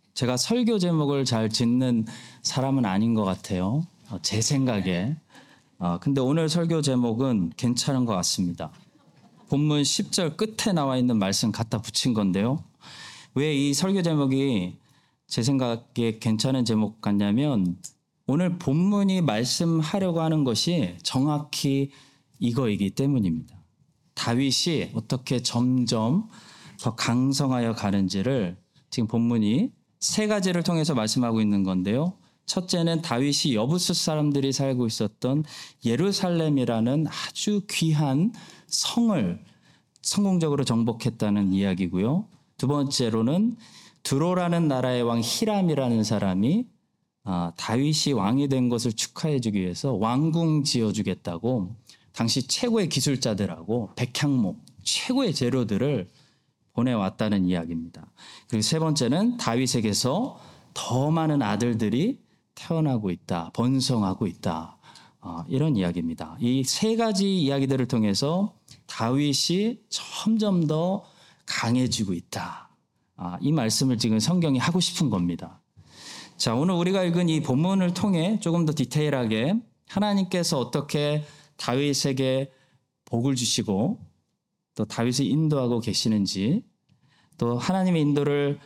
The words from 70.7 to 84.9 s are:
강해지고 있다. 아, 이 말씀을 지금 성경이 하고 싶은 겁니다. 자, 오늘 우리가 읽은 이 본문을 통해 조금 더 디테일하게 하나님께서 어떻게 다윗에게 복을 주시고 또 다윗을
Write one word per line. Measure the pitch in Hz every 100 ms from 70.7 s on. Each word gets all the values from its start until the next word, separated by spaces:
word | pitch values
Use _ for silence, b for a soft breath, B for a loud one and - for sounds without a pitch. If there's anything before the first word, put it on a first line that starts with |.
| 156 180 202 B B B B -
강해지고 | - 113 123 127 104 98
있다. | 87 - 95 85 - - _ _ _ _ -
아, | 90 87
이 | 143
말씀을 | 156 110 - 131 113
지금 | 113 110
성경이 | 110 180 165 131
하고 | 151 180
싶은 | 170 - 143
겁니다. | 98 87 85 85 - _ - B B B B B -
자, | -
오늘 | 117 175 175
우리가 | 175 190 180
읽은 | 170 175
이 | 156
본문을 | 156 131 180 196 180 175
통해 | 214 175 170 220
조금 | 170 170 156
더 |
디테일하게 | 147 123 151 151 135 117 110 131 220 - _ _
하나님께서 | 196 208 202 185 180 170 143
어떻게 | 120 151 143 151 147 151 147 B B -
다윗에게 | - 127 143 139 143 131 131 131 135 b b b _ _ _
복을 | 117 135 131
주시고 | 117 - 110 98 143 240 - _ _ _ _ _ _ -
또 |
다윗을 | 104